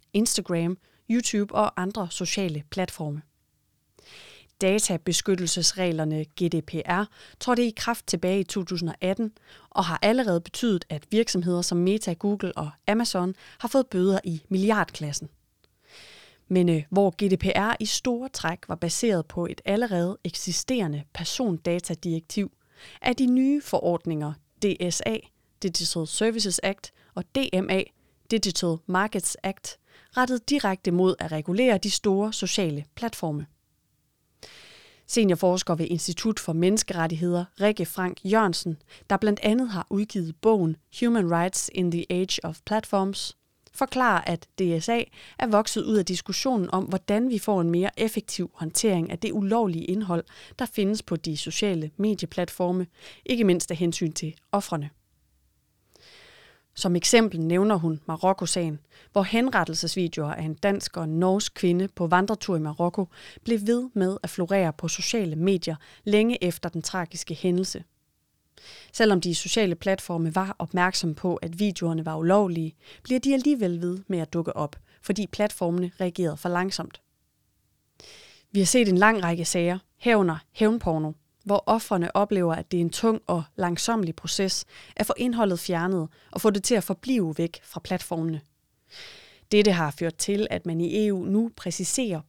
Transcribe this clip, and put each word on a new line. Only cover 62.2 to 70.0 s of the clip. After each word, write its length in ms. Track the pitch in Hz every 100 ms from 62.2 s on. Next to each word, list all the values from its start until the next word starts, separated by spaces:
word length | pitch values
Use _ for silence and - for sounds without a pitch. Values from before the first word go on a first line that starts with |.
| 202 214 - 170
i 40 |
Marokko 480 | 156 151 175 190 185 - - -
blev 220 | - 233 208
ved 240 | 240 254
med 240 | 208 185 196
at 80 | 180
florere 420 | - 175 196 170
på 160 | - 165
sociale 480 | - 170 233 180 156
medier 400 | 185 185 165 156 - -
længe 400 | - 208 226 247
efter 240 | 180 - 175
den 140 | 165
tragiske 520 | - 185 165 170 -
hændelse. 500 | 156 185 180 185 - - _ _ _ _ _ _ _ - - -
Selvom 280 | - 220 185
de 140 | 175
sociale 400 | 165 190 - 202
platforme 600 | 170 196 190